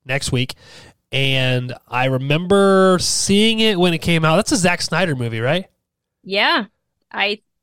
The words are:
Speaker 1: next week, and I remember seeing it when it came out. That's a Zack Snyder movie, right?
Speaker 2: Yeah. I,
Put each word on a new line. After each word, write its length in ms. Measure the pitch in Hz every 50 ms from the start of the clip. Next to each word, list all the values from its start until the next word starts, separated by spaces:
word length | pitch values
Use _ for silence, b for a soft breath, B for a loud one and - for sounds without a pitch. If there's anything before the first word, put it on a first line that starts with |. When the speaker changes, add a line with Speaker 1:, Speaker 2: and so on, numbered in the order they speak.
| -
Speaker 1:
next 280 | 131 131 139 - - 131
week, 220 | 123 127 - - B B B B B B B B B _ - -
and 600 | 131 139 135 135 131 131 127 127 127 123 123 123 - _
I 180 | - 120 123 131
remember 920 | 135 131 127 135 139 147 165 180 180 202 196 196 196 196 190 190 190 185 170
seeing 600 | - - - - - - 196 202 220 226 226 220
it 180 | 220 220 202 175
when 140 | 180 180 165
it 60 | 156
came 260 | - 175 170 160 160
out. 100 | 156 160
That's 160 | 190 226 -
a 60 | 311
Zack 240 | 208 170 175 175 -
Snyder 340 | - - 160 165 190 170 139
movie, 240 | 127 120 113 113 110
right? 260 | 117 131 160 185 196 _ _ _ _ _ _ _ _ _ _ _ -
Speaker 2:
Yeah. 420 | 185 190 202 233 294 339 285 202 - _ _ _ _ _ _ _ _
I, 300 | - 190 196 208 214 220 _ _ _ _